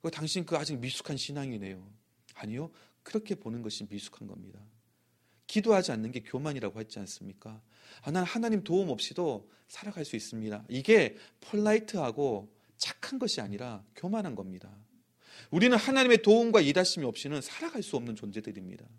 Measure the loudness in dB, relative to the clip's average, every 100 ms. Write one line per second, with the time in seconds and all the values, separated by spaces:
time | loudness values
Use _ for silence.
0 | -6 -6 -4 -4 -2 -2 -2 -4 -4 -6
1 | -6 -6 -6 -6 -6 -6 -8 -12 -16 -20
2 | _ _ _ -12 -8 -8 -8 -14 _ _
3 | -6 -6 -4 -8 -6 -8 -6 -8 -10 -10
4 | -12 -16 -16 -16 -18 -20 -20 _ _ _
5 | _ _ _ _ -4 0 4 4 4 -2
6 | -4 -6 -6 -6 -4 -4 -6 -6 -10 -10
7 | -12 -12 -14 -16 -16 -18 _ _ -20 -14
8 | -4 -2 -2 -2 0 0 2 2 2 -2
9 | -4 -2 -2 -2 -10 _ _ -14 -12 -8
10 | -6 -8 -8 -8 -6 -8 -6 -6 6 6
11 | 6 -2 -20 _ -4 0 4 2 2 -2
12 | -2 0 0 0 -6 _ _ _ -8 -6
13 | -10 -4 -2 -2 -4 -6 -8 -10 -14 -10
14 | -4 -2 -4 -6 -10 -12 -16 -20 -20 _
15 | _ _ _ -20 -2 4 6 6 4 4
16 | 8 8 10 8 8 6 8 4 4 2
17 | -4 -4 -6 -6 -8 -8 -8 -6 -4 -4
18 | -4 -8 -8 -8 -10 -12 -12 -16 -20